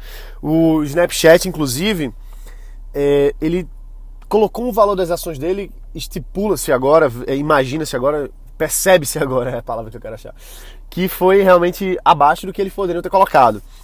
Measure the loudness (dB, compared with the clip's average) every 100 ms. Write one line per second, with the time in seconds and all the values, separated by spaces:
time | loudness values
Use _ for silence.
0 | -8 -16 -16 -10 -2 2 4 2 0 0
1 | 0 4 6 6 4 -4 -4 -2 -2 -2
2 | -6 -10 -16 -18 -18 -18 -18 -18 -10 -2
3 | 2 4 2 0 -2 -2 -4 -12 -18 -18
4 | -20 -18 -2 2 2 0 -2 2 2 2
5 | -2 -4 -6 -6 -4 -4 -6 -14 -16 -12
6 | -10 -10 -10 -4 -2 -2 0 0 4 4
7 | 4 0 -4 -2 2 2 2 -4 -6 -2
8 | -2 -2 -4 -10 -16 -6 -4 -2 4 4
9 | 2 -4 -2 -2 -2 -4 -6 -8 -10 -14
10 | -14 -14 -16 -20 -20 -20 -20 -20 -12 -4
11 | -4 0 4 6 6 6 4 -2 -4 0
12 | 4 6 4 2 -4 -6 -6 -4 -4 -4
13 | -2 2 4 6 4 4 -6 -20